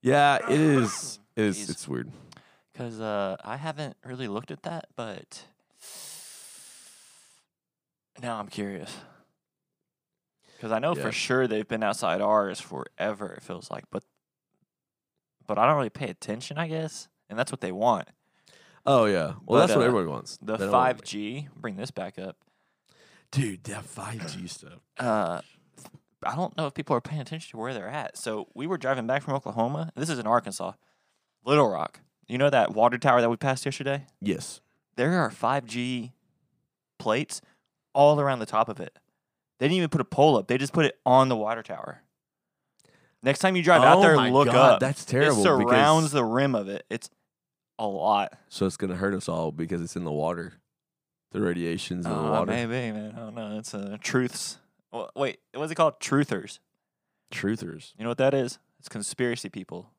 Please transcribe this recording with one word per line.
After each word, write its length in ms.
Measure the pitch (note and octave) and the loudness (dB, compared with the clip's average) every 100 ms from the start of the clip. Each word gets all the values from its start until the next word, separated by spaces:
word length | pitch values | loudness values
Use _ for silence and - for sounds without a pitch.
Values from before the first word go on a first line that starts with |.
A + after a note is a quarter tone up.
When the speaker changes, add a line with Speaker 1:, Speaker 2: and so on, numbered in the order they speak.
Speaker 1:
Yeah, 360 | B2 C#3+ C#3+ C#3 - | 4 4 6 4 2
it 100 | D3+ | 4
is. 580 | D#3 C#3 A2+ - C3+ - _ - | 6 4 2 -2 -10 -14 _ -2
It 80 | |
is. 140 | G#2+ G2 | 0 0
Speaker 2:
Jeez. 120 | G2+ | -6
Speaker 1:
It's 160 | E2+ - | -10 -8
weird. 200 | B1+ B1 - - - _ _ _ | -8 -8 -16 -20 -20 _ _ _
Speaker 2:
'Cause, 280 | - B2 A2 | -12 -12 -8
uh, 340 | A2 G#2 G2 F#2+ | -6 -2 -4 -6
I 140 | - C3 | -10 -10
haven't 400 | D#3+ D3 C#3+ - - | -10 -8 -12 -12 -14
really 240 | B2+ B2 | -10 -6
looked 200 | G2+ A#2+ | -8 -8
at 120 | D3 | -12
that, 240 | - E3+ - - | -10 -12 -12 -12
but 480 | A2+ G2 - - - _ _ _ - - - - - - - - - - - - - _ _ _ _ _ _ _ _ _ _ - | -12 -12 -16 -20 -20 _ _ _ -20 -18 -18 -18 -20 -20 -20 -20 -20 -20 -20 -20 -20 _ _ _ _ _ _ _ _ _ _ -14
now 180 | B2 A2 | -10 -8
I'm 80 | G#2 | -10
curious. 480 | - G2+ F#2+ - - - _ _ _ _ _ _ _ _ _ _ _ _ _ _ _ | -8 -8 -8 -12 -16 -20 _ _ _ _ _ _ _ _ _ _ _ _ _ _ _
'Cause 120 | A2+ | -4
I 80 | A2 | -2
know 160 | C#3+ E3 | -2 -2
Speaker 1:
Yeah. 80 | |
Speaker 2:
for 80 | C#3 | -4
sure 360 | A2+ - B2+ B2+ | -6 0 0 2
they've 200 | G#2+ G#2+ | -2 -4
been 160 | A2+ | -2
outside 360 | G#2+ - F#2 F2+ | -2 -2 -2 0
ours 400 | G2+ G#2+ G2+ F2+ | 2 2 2 -4
forever, 680 | - D2 - - G2+ G#2 G#2 | -10 -12 -12 -6 -6 -6 -10
it 100 | - | -12
feels 260 | - F2+ - | -12 -14 -10
like, 160 | - - | -12 -10
but, 120 | - _ _ _ _ _ _ _ _ _ _ _ _ _ _ _ | -12 _ _ _ _ _ _ _ _ _ _ _ _ _ _ _
but 140 | G#2 | 0
I 80 | A#2+ | 2
don't 100 | D3+ | 2
really 120 | A#2+ | -2
pay 180 | - B2+ | -6 -10
attention, 480 | - - A2 - C#3+ | -10 -10 -10 -8 -8
I 100 | E3 | -6
guess, 420 | D#3+ D#3+ - - _ _ | -6 -8 -12 -20 _ _
and 80 | G#2+ | -6
that's 140 | B2 | -4
what 100 | C3 | -4
they 100 | F#2+ | -8
want. 380 | F#2 A#2 G#2 - _ _ _ _ - _ _ - | -2 0 0 -4 _ _ _ _ -20 _ _ 2
Speaker 1:
Oh, 200 | C3+ A2 | 4 4
yeah. 220 | F#2 D#2 | 2 -2
Well, 140 | - - | -6 2
Speaker 2:
But, 140 | A2+ - | 4 6
Speaker 1:
that's 80 | - | 4
what 80 | |
Speaker 2:
uh, 40 | A#2+ | 4
Speaker 1:
everyone 220 | A#2 E2+ | 2 -2
wants. 280 | C2 - - | -6 -10 -14
Speaker 2:
the 200 | - A2 | -6 -4
Speaker 1:
They 80 | G2 | 2
don't 60 | |
want 0 | |
Speaker 2:
five 300 | B2 B2+ B2 | 4 4 0
G, 460 | - G#2 G#2 C3 C#3+ - | -8 -8 -8 -8 -12 -12
bring 200 | C3 F#2+ | -12 -10
this 160 | B2 | -10
back 260 | - F#2 - | -10 -12 -10
up. 200 | F#2+ - _ _ _ _ _ _ _ _ _ | -14 -14 _ _ _ _ _ _ _ _ _
Speaker 1:
Dude, 360 | C3+ B2 F#2+ - | -2 -2 -4 -12
that 180 | G2+ G2+ | -12 -12
five 400 | - G2+ A2+ E2+ | -14 -12 -12 -12
G 160 | F#2 F2+ | -12 -14
stuff. 320 | - - F2 _ - | -16 -18 -20 _ -8
Speaker 2:
Uh, 440 | B2+ A2 F2 F2 - _ _ - - - _ _ - | -2 0 0 -4 -10 _ _ -20 -20 -20 _ _ -6
I 100 | C#3 | -4
don't 220 | F3+ - | -4 -4
know 80 | D3+ | -6
if 80 | |
people 220 | - C#3 B2 | -6 -2 -2
are 60 | |
paying 200 | - D3+ | -2 -8
attention 300 | C3 D#3+ - | -8 -12 -14
to 60 | A2+ | -10
where 160 | A#2 | -8
they're 140 | B2 F#2+ | -8 -8
at. 280 | C#3+ - - | -10 -10 -10
So 300 | - G#2+ - - | -8 -6 -8 -10
we 100 | D3+ | -6
were 120 | F3+ | -4
driving 280 | C3 C3+ A2+ | -2 -2 0
back 160 | C3+ | -2
from 120 | D3 C#3 | -2 -6
Oklahoma. 560 | - A2 A#2 C#3+ E3 - | -4 -2 -2 -2 -8 -6
This 140 | D#3 | -4
is 80 | C3+ | -4
in 80 | A2 | 2
Arkansas. 460 | A#2+ A2 G2 F2+ - _ _ _ _ _ _ A#2 | 2 2 -8 -8 -10 _ _ _ _ _ _ 2
Little 240 | D3 B2+ | 4 4
Rock. 300 | F2 D#2 - _ _ _ | 2 -6 -8 _ _ _
You 100 | A#2+ | 0
know 100 | C#3+ | 4
that 240 | C3+ G#2+ | 4 2
water 240 | G#2 A#2+ A#2+ | 4 2 4
tower 240 | C#3+ B2 | 4 4
that 80 | A#2 | 4
we 60 | A#2 | 0
passed 260 | C#3 C3 - | -2 -2 -4
yesterday? 420 | C3+ C3+ C#3 C#3 _ | -6 -6 -6 -8 _
Speaker 1:
Yes. 380 | G2 F2+ - - _ _ _ - | -4 -4 -6 -14 _ _ _ -2
Speaker 2:
There 240 | C3 F3+ | 0 2
are 100 | C#3 | 0
five 360 | - A#2 C#3 A#2+ | -2 -2 -2 -4
G 480 | A#2 B2 B2+ A#2 _ _ _ _ _ _ _ _ _ | -6 -4 -4 -8 _ _ _ _ _ _ _ _ _
plates 440 | A2 A2+ - - _ _ _ _ _ | 0 0 -2 -10 _ _ _ _ _
all 260 | C#3 C#3+ D3 | 6 6 6
around 200 | C#3 B2+ | 2 -2
the 60 | A2 | 0
top 220 | G#2+ A2+ | 0 0
of 100 | F#2+ | -2
it. 180 | E2+ _ _ _ _ _ _ _ | -10 _ _ _ _ _ _ _
They 60 | C#3 | 0
didn't 100 | F#3 | 2
even 120 | E3 | 0
put 120 | D#3+ | -2
a 40 | B2+ | -2
pole 320 | - D3+ B2+ | 4 6 6
up. 100 | F#2+ | 2
They 100 | B2+ | -2
just 140 | C3+ | 0
put 120 | - D3+ | 2 0
it 140 | - - | 0 4
on 240 | B2+ C3 | 6 6
the 60 | A#2 | 2
water 280 | G#2+ A2+ | -2 -4
tower. 400 | A2 F2 - - _ _ _ _ _ _ _ _ _ _ _ _ | -8 -12 -12 -14 _ _ _ _ _ _ _ _ _ _ _ _
Next 160 | B2+ C#3+ | 0 2
time 160 | F#3+ F#3 | 2 4
you 80 | |
drive 180 | E3 E3+ | 6 8
out 140 | B2+ D3+ | 10 10
Speaker 1:
Oh 40 | |
Speaker 2:
there, 140 | F#3 D3+ | 8 6
Speaker 1:
my 140 | A2+ | 6
Speaker 2:
look 160 | B2+ C#3 | 6 6
Speaker 1:
God, 260 | B2 C3 A2+ | 8 8 8
Speaker 2:
up. 40 | |
Speaker 1:
that's 240 | C3 C#3 | 2 -4
terrible 360 | - B2 D3+ A#2 | -2 2 4 4
Speaker 2:
It 20 | |
surrounds 600 | G3 C3+ A#2+ B2+ C#3+ D#3+ D#3 | 4 4 4 6 6 6 4
Speaker 1:
because 60 | |
Speaker 2:
the 100 | C#3+ | 2
rim 320 | A#2 A#2 C#3 A#2+ | 2 2 2 0
of 140 | G2 | -2
it. 160 | G2+ - | -8 -8
It's 200 | A2+ - _ _ _ _ _ _ - | -10 -10 _ _ _ _ _ _ -6
a 80 | G#2+ | -6
lot. 460 | F#2+ F2+ G2+ G2+ - _ | -2 2 2 0 -6 _
Speaker 1:
So 160 | - F#2+ | -2 -2
it's 120 | - | -2
gonna 180 | F#2+ F2+ | -6 -2
hurt 180 | G2 | -2
us 140 | F#2+ - | -2 -4
all 240 | E2 E2+ | -4 -4
because 300 | D#2+ E2 F2 | -4 -4 -4
it's 140 | E2+ - | -6 -6
in 80 | |
the 80 | E2+ | -4
water. 420 | D2+ D#2 F2 E2+ - _ _ _ _ _ _ _ | -2 -2 -4 -8 -16 _ _ _ _ _ _ _
The 100 | - | -4
radiation's 640 | F#2+ F2 E2+ E2 - F2+ E2+ | -2 0 -2 -4 -4 -6 -4
in 60 | |
the 60 | - | -4
Speaker 2:
Uh, 140 | D2+ | -2
Speaker 1:
water. 200 | G#2+ - | 0 0
Speaker 2:
maybe, 400 | A#2 A#2 B2 A#2+ | -2 -2 -4 -4
man. 220 | G#2+ G#2+ A2 | -6 -10 -12
I 40 | |
don't 160 | A2+ A#2 | -12 -10
know. 220 | G#2+ G#2+ | -10 -10
It's, 160 | G#2+ | -10
uh, 240 | G#2 G2+ G#2+ | -10 -10 -10
truths. 560 | - C3 B2 - - - _ _ _ | -2 0 0 -4 -12 -12 _ _ _
Wa-, 180 | A#2+ - - | -12 -12 -4
wait, 240 | C3+ - _ | -6 -6 _
what's 180 | B2+ D#3 | -10 -8
it 40 | D#3+ | 0
called? 240 | D#3+ - | 0 0
Truthers. 600 | - C#3 C#3+ G2+ G2+ - _ _ _ _ _ _ _ | 0 2 2 -2 -8 -16 _ _ _ _ _ _ _
Speaker 1:
Truthers. 600 | - G2 A2+ F2 D#2+ - _ | -6 -4 -4 -6 -14 -18 _
Speaker 2:
You 60 | |
know 60 | A2+ | -6
what 80 | A#2+ | 2
that 140 | C3+ | 2
is? 260 | C#3 B2+ - _ _ | 2 -2 -6 _ _
It's 80 | - | -14
conspiracy 600 | A#2 G#2 - B2 A#2+ G2 | -10 -10 -2 -2 -2 -8
people. 420 | G2 F#2 F2 - | -12 -14 -16 -16